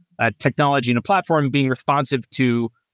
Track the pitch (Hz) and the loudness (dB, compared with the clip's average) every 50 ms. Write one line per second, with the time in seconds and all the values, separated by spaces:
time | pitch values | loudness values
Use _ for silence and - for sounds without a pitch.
0 | _ _ _ - 113 113 104 - - 139 - - 147 143 143 139 120 123 120 120 | _ _ _ -2 -2 -2 -2 0 -2 -2 0 2 0 2 2 0 0 0 0 0
1 | - - 196 185 170 - 165 151 143 135 123 143 135 131 127 - - - 139 143 | 0 0 0 0 0 0 0 0 0 2 0 0 0 0 -2 -4 -2 -2 0 0
2 | 139 - 143 127 - - - - 131 123 117 120 117 113 _ _ _ _ | 0 0 -2 -4 -4 -6 -2 0 0 2 2 0 -2 -4 _ _ _ _